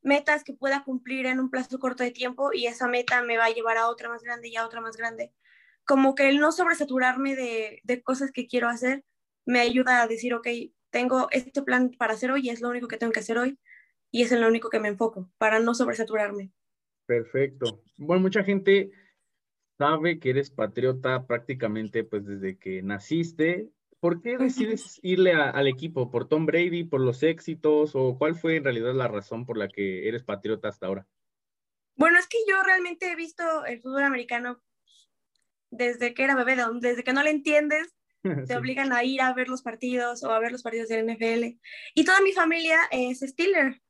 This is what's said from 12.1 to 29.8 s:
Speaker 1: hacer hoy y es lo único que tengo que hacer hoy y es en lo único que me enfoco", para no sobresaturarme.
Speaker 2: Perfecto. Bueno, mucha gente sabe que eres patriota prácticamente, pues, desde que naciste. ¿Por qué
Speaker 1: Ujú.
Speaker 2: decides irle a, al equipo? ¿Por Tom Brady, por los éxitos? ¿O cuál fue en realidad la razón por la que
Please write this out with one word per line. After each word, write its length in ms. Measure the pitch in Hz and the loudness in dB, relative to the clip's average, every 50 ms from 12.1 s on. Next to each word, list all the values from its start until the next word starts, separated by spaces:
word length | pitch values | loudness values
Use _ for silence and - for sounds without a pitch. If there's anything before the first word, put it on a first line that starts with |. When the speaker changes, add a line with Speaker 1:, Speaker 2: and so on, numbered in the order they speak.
| 220 | -2
Speaker 1:
hacer 160 | 220 240 254 | -2 -2 -2
hoy 160 | 262 285 262 | -2 -2 -2
y 40 | 247 | -4
es 100 | 240 226 | -6 -6
lo 80 | 233 240 | -6 -6
único 180 | 240 247 240 226 | -6 -6 -8 -8
que 80 | 226 220 | -6 -4
tengo 140 | 233 233 220 | -4 -2 -2
que 80 | 220 | -4
hacer 180 | 214 - 226 233 | -4 -2 -2 0
hoy 200 | 247 262 277 _ _ _ - - _ _ _ _ _ _ - | 0 -2 -4 _ _ _ -20 -20 _ _ _ _ _ _ 0
y 100 | 233 240 | 0 2
es 100 | 233 247 | 4 4
en 80 | 233 | 4
lo 80 | 233 226 | 6 4
único 220 | 226 226 226 - | 4 2 0 -2
que 100 | - 220 | -2 -2
me 80 | 214 208 | -2 -2
enfoco", 420 | 202 196 233 220 220 190 185 - _ _ | -2 0 -2 -2 -2 -6 -14 -14 _ _
para 200 | 220 220 220 220 | 0 2 4 4
no 160 | 226 233 240 | 4 2 2
sobresaturarme. 760 | 233 254 233 233 220 220 214 214 214 208 202 202 202 196 190 _ _ _ _ _ _ _ _ _ _ _ | 2 0 0 0 -2 -4 -2 0 -2 -2 -2 -4 -8 -10 -12 _ _ _ _ _ _ _ _ _ _ _
Speaker 2:
Perfecto. 760 | _ 120 117 117 - - 131 139 135 131 - 127 113 - - _ _ _ | _ 0 0 0 -2 0 0 0 0 -2 -4 -6 -6 -6 -6 _ _ _
Bueno, 260 | - 143 151 175 185 185 | -14 -2 0 2 4 4
mucha 220 | 190 196 220 190 | 2 2 0 0
gente 480 | 196 202 196 190 196 196 196 190 - - _ _ _ _ _ _ _ _ _ _ _ _ _ _ _ _ _ | 2 0 2 4 4 4 4 4 0 -10 _ _ _ _ _ _ _ _ _ _ _ _ _ _ _ _ _
sabe 420 | 143 147 160 156 156 175 165 165 | 2 2 2 2 2 0 -2 0
que 100 | - 131 | 0 0
eres 200 | 127 139 139 - | 0 0 0 -2
patriota 760 | _ - 110 104 - 120 123 131 127 131 131 135 131 131 127 | _ -4 -4 -4 -2 0 0 0 0 0 -2 -2 -2 -2 -2
prácticamente, 800 | _ 120 117 - - 135 127 120 110 104 110 110 104 - 117 107 | _ -4 -4 -4 -6 -8 -4 -4 -4 -2 -4 -6 -4 -4 -4 -4
pues, 200 | 113 - 104 101 | -2 -6 -8 -6
desde 340 | 101 101 98 95 95 92 _ | -6 -10 -6 -6 -8 -8 _
que 240 | _ 95 92 92 92 | _ -8 -8 -6 -6
naciste. 880 | 98 101 101 - - 156 165 170 165 165 - 156 160 175 185 214 226 _ _ _ _ _ _ | -6 -6 -8 -6 -4 -2 -2 -2 -4 -2 0 0 0 0 -2 -6 -12 _ _ _ _ _ _
¿Por 240 | - 170 175 170 - | 0 0 0 0 -4
qué 140 | 233 247 | -6 -2
Speaker 1:
Ujú. 80 | 254 262 | 0 0
Speaker 2:
decides 540 | 254 254 254 233 214 220 - - - - - - | 0 0 0 -2 -2 -2 -4 -6 -14 -20 -10 -2
irle 320 | 180 185 180 185 185 170 | 0 2 4 6 6 6
a, 160 | 156 147 135 | 4 2 2
al 160 | - 135 139 | 2 2 2
equipo? 440 | 135 127 131 156 160 165 135 127 117 | 2 0 -2 -6 -8 -4 -4 -4 -2
¿Por 160 | - 120 117 | -2 -4 0
Tom 200 | - 156 156 160 | 2 2 2 2
Brady, 380 | 156 - 170 175 175 170 170 170 | 2 2 2 2 2 0 -2 -4
por 180 | 170 - 131 131 | -2 0 2 2
los 200 | 127 120 127 - | 2 0 2 2
éxitos? 720 | 156 170 165 - - 160 160 - 151 151 151 151 151 - | 2 2 0 -6 -10 -10 -2 2 4 4 4 4 2 0
¿O 220 | 139 131 127 127 | 0 0 0 0
cuál 180 | 131 156 156 170 | 0 0 0 0
fue 220 | 165 - 165 160 | 0 0 0 0
en 80 | 160 143 | 2 0
realidad 300 | 139 123 117 113 123 127 | 0 -2 0 -2 -2 0
la 140 | 131 127 117 | 0 -2 -2
razón 360 | 107 101 98 - 120 113 123 | -2 -4 -8 -6 -10 -10 -8
por 140 | 123 117 110 | -6 -4 -4
la 100 | 101 95 | -4 -6
que 400 | - - | -4 -4